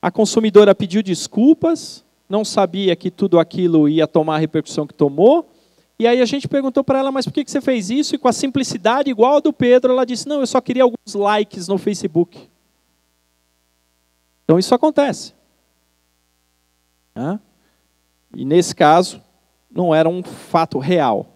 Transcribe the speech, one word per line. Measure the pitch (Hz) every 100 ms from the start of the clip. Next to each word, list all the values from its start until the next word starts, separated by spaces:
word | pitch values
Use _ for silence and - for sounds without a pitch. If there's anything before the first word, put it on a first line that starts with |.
A | 190
consumidora | - 214 - 220 202 208
pediu | 196 196 185
desculpas, | 190 175 - - 247 320 330 330 - - _ _ _
não | 196
sabia | 214 - 190 180 196
que | 170 180
tudo | - 196 170
aquilo | 165 - 180 165 151
ia | 156 156
tomar | 175 156 156
a |
repercussão | 156 156 - - 147
que |
tomou, | _ 147 139 208 330 320 _ _ _ _ _
E | 226
aí | 247
a | 240
gente | 285 -
perguntou | 285 269 254
pra | 269 269
ela, | 269
"Mas | 269
por | 254
que | -
que | 285
você | 285
fez | 269 254 185
isso?" | 254 294
E | 277
com | 247
a |
simplicidade | 226 277 269 262 247 185 254 285
igual | 220 240 294
a |
do | 311
Pedro, | - 247 247 247
ela | 254
disse, | 247 247 -
"Não, | 294
eu | 254
só | 262
queria | 247 254
alguns | 254 233 -
likes | 202 202 208 208 - 175
no | 196
Facebook." | 208 202 190 160 175 - - _ _ _ _ _ _ _ _ _ _ _ _ _ _ _ _ _ _ _
Então | - 165
isso | 190
acontece. | 247 311 294 285 - - _ _ _ _ _ _ _ _ _ _ _ _ _ _ _ _ _ _
Né? | - 131 208 _ _ _ _ _ _ _ _ _
E | -
nesse | 131 165 175
caso, | - 151 160 185 - _ _ _ _ _
não | - 180
era | 156 160
um | 180
fato | 180 - - 170 165 143
real. | 135 180 139 104 -